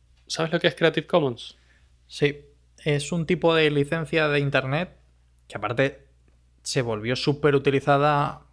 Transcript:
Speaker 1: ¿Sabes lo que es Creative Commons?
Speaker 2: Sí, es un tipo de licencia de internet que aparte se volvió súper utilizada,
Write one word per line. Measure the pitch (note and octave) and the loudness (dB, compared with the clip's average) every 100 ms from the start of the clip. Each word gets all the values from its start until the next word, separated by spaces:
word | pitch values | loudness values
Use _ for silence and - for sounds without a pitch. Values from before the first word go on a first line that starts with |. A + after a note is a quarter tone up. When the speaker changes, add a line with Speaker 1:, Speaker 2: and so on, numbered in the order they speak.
| _ _ _ | _ _ _
Speaker 1:
¿Sabes | - D#3+ | -6 -2
lo | E3 | 0
que | E3+ | 0
es | |
Creative | - E3 D#3+ - | 2 2 2 0
Commons? | F3 C#3 A#2 - - _ _ _ _ _ | 0 0 -2 -12 -20 _ _ _ _ _
Speaker 2:
Sí, | - D3 C#3 - _ _ _ | -2 -2 -2 -12 _ _ _
es | D#3+ C#3+ C#3+ | -2 -2 -2
un | F3 | -4
tipo | D#3 F3 E3+ | -2 0 2
de | D#3+ D#3 | 2 2
licencia | D3 C#3+ E3 D3+ D#3+ D#3 | 2 0 -2 -2 0 0
de | D3 | 0
internet | C#3+ C3+ C3 D3 F3+ - _ _ _ _ _ | 0 0 0 -4 -4 -10 _ _ _ _ _
que | G2+ | -10
aparte | G#2+ A#2+ C3+ C#3 _ _ _ _ _ _ | -4 0 0 -2 _ _ _ _ _ _
se | - C#3+ | -6 -2
volvió | A#2 G#2+ A2 B2+ | -2 -4 -4 -2
súper | - C#3+ D3 | -2 0 2
utilizada, | C#3 C3+ C3+ C#3+ C#3 D3 D3 C#3+ C#3+ - | 2 2 0 2 2 4 2 -2 -6 -18